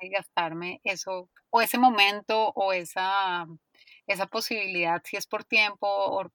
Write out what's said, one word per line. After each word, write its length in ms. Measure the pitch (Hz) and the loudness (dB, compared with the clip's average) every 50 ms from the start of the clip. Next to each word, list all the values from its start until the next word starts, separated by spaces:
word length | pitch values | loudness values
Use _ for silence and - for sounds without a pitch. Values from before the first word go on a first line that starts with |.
| 185 | -10
y 40 | 185 | -4
gastarme 680 | 190 196 175 - - - 170 160 160 165 175 180 180 - - | -4 -4 -4 -2 -2 -2 -2 -2 -2 -6 -8 -8 -10 -8 -6
eso, 440 | 202 190 175 - 190 190 185 180 _ _ _ _ - | -6 -4 -4 -6 -8 -8 -8 -8 _ _ _ _ 0
o 100 | - 233 | 2 2
ese 180 | 226 - - 240 | 2 2 2 6
momento, 720 | 247 254 233 208 202 196 202 208 202 - 220 220 220 202 - | 6 6 6 6 4 4 4 0 -4 -2 0 2 2 0 0
o 180 | - 196 190 190 | 0 0 0 0
esa, 760 | 180 175 165 - 185 185 190 196 196 196 185 180 175 170 160 165 160 _ _ _ _ - - - - _ | -2 -4 -6 -4 -2 -2 0 0 0 0 0 -2 -4 -6 -8 -14 -20 _ _ _ _ -20 -20 -20 -12 _
esa 200 | - 196 180 196 | -2 -2 -2 -2
posibilidad, 760 | 190 - 220 220 - 240 214 202 190 190 175 175 165 170 170 - | -4 -4 -6 -4 -4 -4 -4 -4 -4 -2 0 0 0 0 -2 -2
si 120 | - - | -6 -8
es 100 | 202 - | -8 -8
por 160 | - - 214 220 | -6 -6 -8 -4
tiempo 440 | - 240 220 214 208 202 - - 202 | 0 2 2 2 2 0 -2 -2 0
o, 420 | 202 196 196 190 190 190 185 170 | 0 2 0 0 0 -2 -4 -6